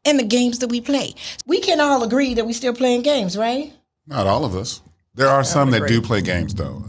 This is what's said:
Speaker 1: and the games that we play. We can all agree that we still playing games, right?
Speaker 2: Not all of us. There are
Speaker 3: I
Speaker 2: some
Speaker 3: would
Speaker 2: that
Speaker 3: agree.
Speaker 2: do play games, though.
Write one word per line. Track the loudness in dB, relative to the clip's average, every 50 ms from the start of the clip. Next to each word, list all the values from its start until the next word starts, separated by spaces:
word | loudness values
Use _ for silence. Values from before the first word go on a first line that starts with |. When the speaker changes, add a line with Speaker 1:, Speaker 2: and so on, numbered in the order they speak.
| 0
Speaker 1:
and | 2 2 2
the | 2
games | 2 2 2 2 0 -2 -4
that | -4 -4
we | -4 -4
play. | -2 -2 -2 -2 -2 -6 -10 -14 -14 -14 -14 -10 -4
We | -2 -2 0
can | 0 2 2 2
all | 4 2 2 2 2
agree | 0 0 0 0 0 0
that | -2 -2
we | -4 -4
still | -4 -2 -4 -2
playing | 0 2 2 2 2
games, | 2 2 0 0 0 -2 -2
right? | -2 -2 -2 -2 -4 -6 -8 -12 _ _ _ _ _ _
Speaker 2:
Not | -8 -4 0 0
all | 2 2 0 0
of | -2 -4
us. | -4 -6 -8 -10 -12 -14 _ _ _ _ _ -2
There | 2 4 4
are | 4 4
Speaker 3:
I | 2
Speaker 2:
some | 2 2 2 4 4
Speaker 3:
would | 4 2
Speaker 2:
that | 2
Speaker 3:
agree. | 2 2 2
Speaker 2:
do |
play | 2 0 0 0
games, | 0 0 -2 -2 -2 -2 -4
though. | -6 -6 -6 -8 -10 -8